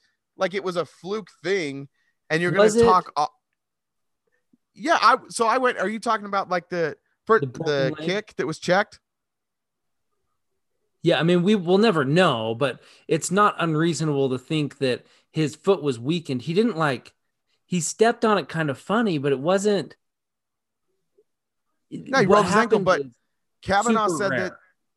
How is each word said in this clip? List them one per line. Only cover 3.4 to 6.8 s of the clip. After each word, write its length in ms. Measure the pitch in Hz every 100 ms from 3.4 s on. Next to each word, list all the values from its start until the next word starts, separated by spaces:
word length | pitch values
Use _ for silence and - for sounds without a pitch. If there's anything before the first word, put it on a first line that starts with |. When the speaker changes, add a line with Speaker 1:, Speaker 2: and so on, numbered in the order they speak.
| _ _ _ _ _ _ _ _ _ _ _ _ _
Speaker 1:
yeah, 240 | - 247 320
I, 180 | 214 254 -
so 160 | 185 226
I 140 | 254
went, 180 | 247 -
are 100 | 190
you 100 | 220
talking 260 | 233 220 208
about, 240 | 196 165
like, 180 | 180 170
the, 280 | 180